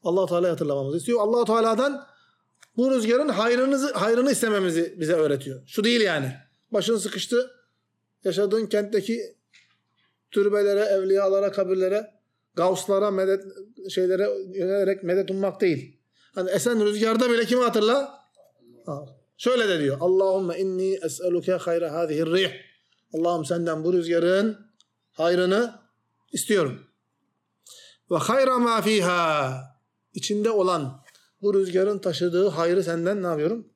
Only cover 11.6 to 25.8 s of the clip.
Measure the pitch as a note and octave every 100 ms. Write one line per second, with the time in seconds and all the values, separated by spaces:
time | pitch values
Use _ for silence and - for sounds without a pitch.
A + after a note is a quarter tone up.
11.6 | F#3 F#3+ F#3 G#3 A3 _ _ _ _ -
12.6 | F3+ F#3 - G3 G#3 F#3+ F#3+ G3 G3 F#3+
13.6 | G3+ - F#3+ F#3 F#3 F#3 G#3 G3+ F#3+ F#3+
14.6 | F#3 G3 F#3+ G3 F3 F#3 F#3+ F#3+ G3 -
15.6 | F#3+ C#3+ C3 _ _ _ _ - F#3 F#3+
16.6 | A#3+ A3+ G#3 G#3 A3 A3+ B3 A#3 A3+ B3
17.6 | A#3+ A#3 G#3+ C4+ C#4 - _ _ _ _
18.6 | _ - - C#3+ C#3 - _ _ A#3+ B3+
19.6 | A3 E3+ C#3+ C3+ F3 F#3 F#3+ F#3+ F#3 E3+
20.6 | F#3+ F#3 F#3+ F#3+ E3 C3+ F3+ F3 F3+ F3+
21.6 | - E3+ E3 D#3 E3 D3+ D#3+ F3 F#3 -
22.6 | - _ _ _ _ D#3+ E3+ E3+ D3+ E3+
23.6 | E3+ D#3+ D#3+ F3+ E3 E3+ E3+ F#3+ A3 G#3+
24.6 | - _ _ _ _ - E3 F3 F3+ G3
25.6 | A#3+ -